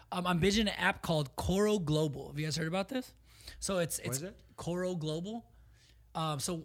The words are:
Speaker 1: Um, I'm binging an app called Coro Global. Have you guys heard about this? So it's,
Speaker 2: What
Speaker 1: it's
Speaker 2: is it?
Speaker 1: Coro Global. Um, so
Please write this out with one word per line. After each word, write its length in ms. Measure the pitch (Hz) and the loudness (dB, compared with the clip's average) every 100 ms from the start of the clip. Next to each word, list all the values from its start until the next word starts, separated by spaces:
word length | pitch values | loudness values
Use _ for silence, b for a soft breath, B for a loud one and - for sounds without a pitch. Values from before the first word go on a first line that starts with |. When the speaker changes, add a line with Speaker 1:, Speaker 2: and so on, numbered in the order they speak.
| B | B
Speaker 1:
Um, 140 | 180 180 | -2 2
I'm 140 | 175 | 4
binging 220 | 190 208 | 4 4
an 60 | 208 | 2
app 320 | - 180 - | 2 0 0
called 320 | - 160 143 - | 0 0 0 -2
Coro 420 | - 190 208 214 | 2 4 4 4
Global. 500 | 151 151 156 135 151 | 4 2 2 -2 -8
Have 100 | 143 | -6
you 60 | 156 | -4
guys 100 | 156 | -2
heard 100 | 160 | -2
about 220 | 185 196 | -2 -2
this? 240 | 262 - - B B B B | -4 -6 -14 B B B B
So 180 | - 190 | -2 0
it's, 200 | 165 - | 0 -2
Speaker 2:
What 80 | - | -4
Speaker 1:
it's 100 | 135 | -4
Speaker 2:
is 60 | |
it? 160 | 180 - - - | -6 -12 -20 -8
Speaker 1:
Coro 400 | - 175 180 180 | -4 -2 -2 -2
Global. 500 | 156 156 190 226 - b b b b b b 170 | -2 -2 -4 -8 -10 b b b b b b -2
Um, 240 | 160 147 | -2 -2
so 180 | 180 170 | -2 -4